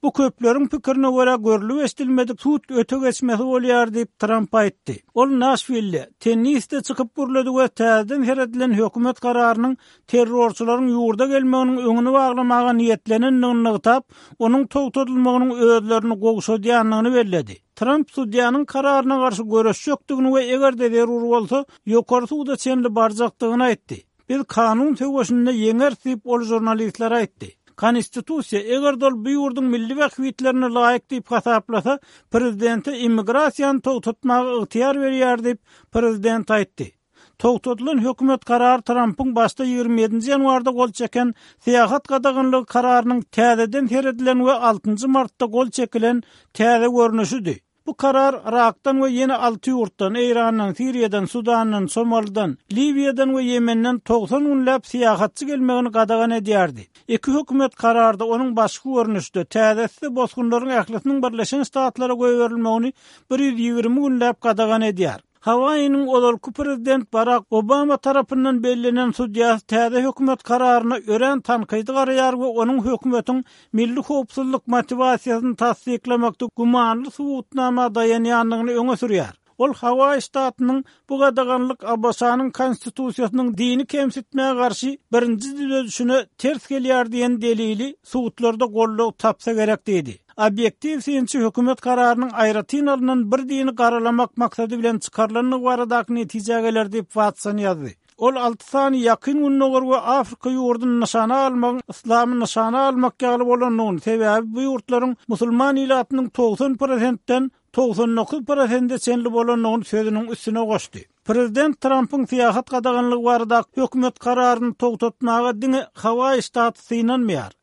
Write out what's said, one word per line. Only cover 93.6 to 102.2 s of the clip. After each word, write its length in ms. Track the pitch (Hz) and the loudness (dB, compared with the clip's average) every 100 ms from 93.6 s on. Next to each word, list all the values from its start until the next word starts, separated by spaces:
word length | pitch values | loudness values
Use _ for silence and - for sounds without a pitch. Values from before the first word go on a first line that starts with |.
| 262 | -4
garalamak 640 | 233 233 233 233 233 247 - | 0 0 2 0 0 -2 -2
maksady 400 | 240 - 226 240 | -4 -2 -6 -2
bilen 200 | 233 220 | -2 -2
çykarlanyny 640 | - - 220 226 254 254 | -6 -2 -2 0 -2 0
baradaky 520 | 247 247 240 240 240 233 | 0 0 0 -2 -2 -4
netije 460 | 214 220 202 233 | -4 -8 -4 -2
geler 240 | 226 220 208 | 0 0 -2
diýip 240 | 220 185 220 | -4 -6 0
Watson 400 | 208 - 208 208 | -2 -2 -6 -2
ýazdy. 340 | 202 170 135 - _ _ | -2 -2 -6 -14 _ _
Ol 180 | 240 262 | -2 0
alty 300 | 240 226 - | -4 -4 -4
sany 320 | 269 277 262 | -2 0 2
ýakyn 340 | 233 220 - 285 | 2 0 0 0
gününe 240 | 285 277 269 262 | 0 2 2 2
we 160 | 262 254 | 0 -2
Afrika 520 | 226 269 247 240 254 | 0 0 -2 -6 -6
ýurdun 520 | 254 247 233 247 240 | -2 -2 0 0 0
nyşana 360 | 226 233 220 262 269 | 0 0 0 0 0
almak, 360 | 247 240 247 - | 0 -2 -2 -8
Islamy 500 | - 233 233 | -14 0 2